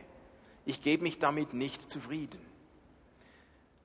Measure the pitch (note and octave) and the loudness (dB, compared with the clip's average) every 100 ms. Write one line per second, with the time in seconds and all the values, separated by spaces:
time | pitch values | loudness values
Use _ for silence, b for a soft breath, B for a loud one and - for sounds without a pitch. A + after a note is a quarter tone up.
0 | - - b b b b C#3 C3+ D3 D#3+ | -14 -20 b b b b -6 0 4 4
1 | E3+ - D3 D3+ D3 B2 C3+ - - D3 | 4 4 4 4 0 0 -2 -4 -8 -10
2 | A#2 D#3 C#3+ - - - - - - - | -6 -6 -6 -10 -18 -20 -20 -20 -20 -20
3 | - b b b b b b b | -20 b b b b b b b